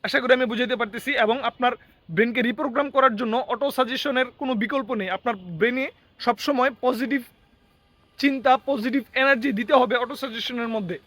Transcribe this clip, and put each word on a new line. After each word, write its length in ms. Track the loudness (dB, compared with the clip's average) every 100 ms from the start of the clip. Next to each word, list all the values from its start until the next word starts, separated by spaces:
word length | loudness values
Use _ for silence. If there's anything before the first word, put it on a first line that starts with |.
আশা 160 | -2 -2
করি 140 | 4
আমি 120 | 2 2
বুঝাইতে 300 | -2 -2 -2
পারতেছি। 360 | -4 -4 -4
এবং 320 | 0 2 2
আপনার 280 | -2 0 -2 -2 _ _ -4
ব্রেনকে 300 | 0 2 2
রিপ্রোগ্রাম 480 | 0 0 -2 -2 0
করার 260 | 4 4 2
জন্য 220 | -2 -2
অটো 340 | -2 -2 -2
সাজেশনের 540 | 0 -2 -2 -2 0 -2
কোনো 280 | -4 -4
বিকল্প 400 | -2 0 -2 -2
নেই। 160 | -4 -4
আপনার 260 | -4 -4 -6
ব্রেনে 560 | -10 0 0 0 -6 _ _ _
সবসময় 500 | -2 0 0 2 0 2
পজিটিভ 400 | -2 0 -2 -4 -4 _ _ _ _ _ _ _ _ -2
চিন্তা, 400 | 0 2 4 2
পজিটিভ 460 | 2 -2 0 -2 -2
এনার্জি 380 | 0 2 2 0
দিতে 220 | -2 4
হবে 220 | 4 4 0
অটো 200 | -2 -6
সাজেশনের 520 | -8 -8 -6 -6 -4
মধ্যে। 320 | -4 -6 -10